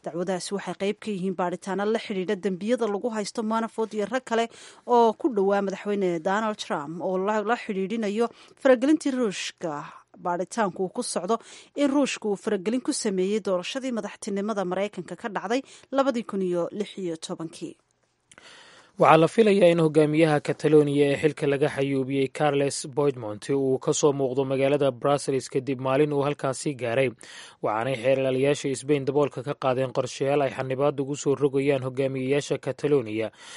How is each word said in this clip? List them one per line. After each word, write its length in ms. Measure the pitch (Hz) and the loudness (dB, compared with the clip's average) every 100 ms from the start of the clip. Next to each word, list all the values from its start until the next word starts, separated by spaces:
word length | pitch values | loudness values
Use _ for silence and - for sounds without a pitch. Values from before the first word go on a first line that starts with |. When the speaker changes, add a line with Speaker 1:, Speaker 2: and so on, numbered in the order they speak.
Speaker 1:
Dacwadaasi 480 | - 156 180 185 - | -10 -6 -4 -4 -4
waxay 240 | 196 180 170 | -8 -8 -6
qayb 160 | 196 208 | -4 -4
ka 80 | - | -6
yihiin 240 | 202 185 180 | -4 -4 -2
baadhitaano 500 | 180 175 - 190 202 | -4 -4 -6 -4 -2
la 120 | 220 | -2
xidhiidha 360 | - 196 180 208 | -2 -6 -4 -4
dembiyada 480 | 196 185 208 247 226 | -4 -4 -2 0 0
lagu 160 | 202 240 220 | -2 -4 -4
haysto 240 | 202 - | -6 -6
Manafort 500 | 214 226 226 - 220 | -2 -2 -4 -4 -4
iyo 120 | 214 202 | -4 -4
rag 140 | 262 - | -4 -2
kale 180 | 226 233 - - - - | -2 -2 -6 -20 -20 2
oo 260 | 240 233 208 | 4 4 4
ku 160 | 320 | -2
dhowaa 300 | 214 190 202 | 2 2 2
madaxweyne 560 | 196 185 202 208 190 170 | 0 -4 -4 0 0 0
Donald 380 | 160 196 220 214 | 0 0 -2 -4
Trump 400 | - 180 143 170 | -6 -6 -6 -6
oo 140 | 160 185 | -2 -2
la, 220 | 196 214 | 0 0
la 160 | 208 - | 0 -2
xidhiidhinayo 720 | - 190 190 233 214 202 233 - - _ | -2 -4 -4 -2 -2 -2 -2 -4 -20 _
faragelintii 560 | 269 254 269 311 294 254 | 4 6 6 2 2 0
Ruushka. 580 | 233 175 - - 175 147 - - _ - | -2 -2 -8 -8 -8 -8 -10 -18 _ -8
Baadhitaanku 640 | 180 175 185 - 208 - | -4 -2 -4 0 -2 0
uu 60 | 185 | -4
ku 120 | - | -4
socdo 360 | 240 208 180 - - - - - | -6 -6 -2 -2 -2 -20 -14 0
in 80 | 285 | 2
Ruushku 480 | 277 262 - 214 196 | 2 2 0 -4 -4
uu 0 | |
faragelin 480 | - 208 180 190 | -2 -2 -2 -2
ku 80 | - | -2
sameeyey 480 | 285 226 190 185 214 | -2 -2 0 0 0
doorashadii 560 | 202 180 180 269 262 233 | 0 -2 -2 -6 -4 -6
madaxtinimada 720 | 196 - - 196 202 214 185 | -6 -10 -6 -4 -2 -2 -2
Maraykanka 480 | 185 208 - 160 175 | -2 -4 -6 -12 -10
ka 120 | 233 | -8
dhacday 300 | 185 180 247 - - - | -6 -2 -4 -4 -20 -6
labadii 360 | 269 269 240 220 | 0 0 0 -4
kun 140 | 196 | -4
iyo 240 | 185 175 170 | -2 0 -2
lix 260 | 202 202 - | -4 -8 -6
iyo 160 | 185 160 | -8 -6
tobankii. 600 | - 180 175 - 160 - _ _ _ _ _ - - - - - - - | -10 -10 -10 -10 -14 -14 _ _ _ _ _ -20 -20 -20 -20 -20 -20 4
Speaker 2:
Waxaa 180 | 170 160 | 8 8
la 100 | 160 | 6
filayaa 440 | - 220 196 175 | 4 4 8 6
in 60 | 170 | 6
hogaamiyaha 580 | 160 151 151 151 160 147 | 4 4 4 4 4 2
Catalonia 680 | - 143 151 151 143 143 143 | 0 -2 6 6 6 4 2
ee 120 | 139 | 4
xilka 300 | 156 143 151 | 0 0 -2
laga 180 | 143 143 135 | 2 0 0
xayuubiyey 520 | 135 139 131 139 135 | -2 0 0 0 -2
Carles 560 | - 151 143 139 - 160 131 | 0 0 2 0 -2 -6 0
Puigdemont 540 | 143 127 110 107 - | 0 0 -10 -10 -4
uu 300 | 139 135 131 | 0 2 0
ka 100 | - | 0
soo 200 | 147 151 | 2 2
muuqdo 320 | 139 135 127 135 | 2 0 0 0
magaalada 460 | 135 135 143 139 | 2 2 2 2
Brussels 580 | 123 139 143 - 135 - | 0 0 2 2 -2 -2
kadib 300 | 143 127 127 | -4 -2 -4
maalin 320 | 131 135 151 | 0 2 2
uu 80 | 147 | 2
halkaasi 540 | 139 143 139 127 160 131 | -2 -2 -4 -4 -6 -4
gaaray. 320 | 120 120 135 113 - - - - | -2 0 0 -2 -20 -20 -20 -6
Waxaanay 320 | 127 107 120 131 | -4 -2 -2 -2
xeer 220 | 123 135 | 2 2
ilaaliyaasha 560 | 135 131 139 147 143 131 | 2 2 2 0 -2 -6
Spain 300 | 135 147 135 | 0 0 2
daboolka 360 | 135 143 - | 0 0 -2
ka 100 | 131 143 | -8 -2
qaadeen 320 | 135 127 131 120 | 0 0 0 -2
qorshayaal 440 | 123 - 139 143 135 | -4 -2 0 2 0
ay 60 | |
xanibaad 460 | 117 131 131 143 139 | -2 -6 0 0 0
ugu 140 | 135 143 | -4 -4
soo 180 | - 131 | -2 2
rogayaan 460 | 143 135 139 139 | 2 2 2 0
hogaamiyeyaasha 760 | 127 127 135 135 127 143 - 139 | 0 -2 -2 -2 0 -2 -2 -6
Catalonia 720 | - 123 147 143 110 107 107 - - | -6 -4 0 2 0 -4 -6 -8 -20